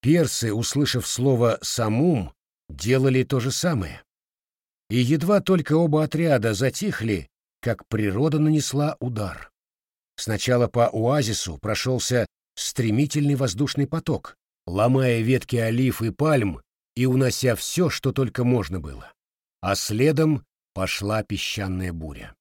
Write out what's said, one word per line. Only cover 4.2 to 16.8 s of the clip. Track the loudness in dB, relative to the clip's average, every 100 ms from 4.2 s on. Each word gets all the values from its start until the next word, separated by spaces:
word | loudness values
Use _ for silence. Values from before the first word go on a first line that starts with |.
| _ _ _ _ _ _ _
И | 0
едва | 2 2 2 2
только | 4 0 4 2
оба | 4 2
отряда | 0 0 2 2 2
затихли, | 0 -2 -2 -4 -4 -2 -2 -4 _ _ _
как | -4 -4 -4
природа | -2 0 0 0 2
нанесла | 2 2 0 -2 -2 -2
удар. | -6 -4 -6 -8 -16 _ _ _ _ _ _ -12
Сначала | -4 -4 2 2 2
по | 4 2
оазису | 2 0 2 0 -2 -6 -8
прошелся | -4 -4 -2 -2 0 0 -2 _ _ -10
стремительный | -10 -2 0 2 0 0 0 0
воздушный | -2 0 -2 0 -2
поток, | -2 -4 -6 -6 -20 _ _ -6
ломая | 2 4 4 4 2
ветки | 2 0 0
олив | -2 0 0 0 0
и | -4
пальм | -2 2 2 2 -4 _ _